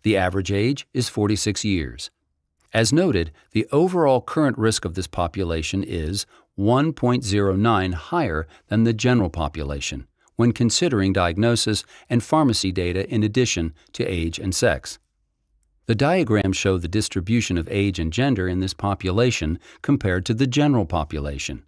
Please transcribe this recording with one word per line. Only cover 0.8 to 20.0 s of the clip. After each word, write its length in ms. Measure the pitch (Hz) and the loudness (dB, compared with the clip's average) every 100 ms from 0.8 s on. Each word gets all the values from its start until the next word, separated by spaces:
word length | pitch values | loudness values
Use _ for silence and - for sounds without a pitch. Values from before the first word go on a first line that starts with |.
| - | -6
is 140 | 127 120 | -4 -4
forty-six 560 | - 104 107 107 98 | -2 0 0 -2 -2
years. 460 | 107 92 67 58 - _ _ _ _ _ _ | -2 -2 -4 -10 -16 _ _ _ _ _ _
As 200 | 113 113 | 0 2
noted, 400 | 151 185 101 78 - _ | 4 2 2 -2 -8 _
the 160 | 107 110 | -4 0
overall 500 | 143 180 180 147 127 | 2 2 2 2 2
current 340 | - - 143 110 | 0 0 0 2
risk 280 | 110 110 | 0 0
of 100 | 87 | -4
this 140 | 85 87 | -6 -6
population 760 | - 82 95 87 82 80 98 | -4 -4 -2 -2 -2 -2 -4
is 420 | - 87 78 101 - _ _ | -4 -4 -4 -6 -8 _ _
one 380 | - 101 127 160 | -2 2 4 2
point 320 | - 123 123 | 0 0 0
zero 320 | 117 101 98 95 | 0 2 2 2
nine 360 | 113 104 92 | 2 2 0
higher 540 | 85 - 170 123 78 80 - _ | -4 -4 -2 -2 -4 -6 -16 _
than 160 | 107 | 2
the 80 | 117 | 2
general 380 | 113 123 123 90 | 2 2 2 0
population, 760 | 82 76 80 71 71 - 65 - _ _ - | -2 -4 -4 -6 -6 -8 -10 -14 _ _ 0
when 160 | 120 | 2
considering 600 | 110 117 - 175 113 95 | 2 0 2 0 2 2
diagnosis 720 | 95 87 90 117 117 - 104 - - _ | 2 0 2 2 2 0 -2 -6 -20 _
and 140 | 120 | -2
pharmacy 500 | - 156 143 107 95 | 2 2 4 2 -2
data 360 | 92 87 87 - | -2 -2 -2 -2
in 100 | 113 | 0
addition 520 | 107 117 120 92 80 - _ | 0 2 0 0 -4 -6 _
to 120 | - | -6
age 340 | - 90 82 - | -4 -2 -4 -4
and 160 | 98 | -4
sex. 440 | 92 120 71 - - _ _ _ _ _ _ _ _ - | 0 0 0 -6 -18 _ _ _ _ _ _ _ _ -2
The 80 | |
diagram 580 | 110 143 185 127 107 95 | 0 2 2 2 2 2
show 260 | 95 101 92 | 2 2 0
the 100 | 85 | 0
distribution 680 | 104 101 98 90 117 - 90 | -2 -2 -4 0 0 2 -2
of 100 | 80 | 0
age 280 | 104 101 87 | 0 0 0
and 140 | 80 | -2
gender 360 | 98 139 107 92 | 0 0 0 0
in 120 | 90 | 0
this 140 | 95 | -2
population 840 | - 101 98 92 92 123 - 78 85 - - | -2 -4 -2 0 2 2 0 -2 -4 -8 -8
compared 420 | - 143 | 0 0